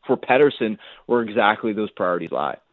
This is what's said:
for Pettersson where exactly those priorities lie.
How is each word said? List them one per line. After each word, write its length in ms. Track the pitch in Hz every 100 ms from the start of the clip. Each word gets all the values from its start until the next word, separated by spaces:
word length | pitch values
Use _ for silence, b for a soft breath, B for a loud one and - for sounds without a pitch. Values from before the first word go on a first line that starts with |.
| -
for 100 | 123
Pettersson 600 | - 127 147 - 113 107 B B -
where 160 | 120
exactly 520 | 113 104 104 107 117
those 180 | 104 107
priorities 400 | - 110 87 82
lie. 260 | 64 71 - _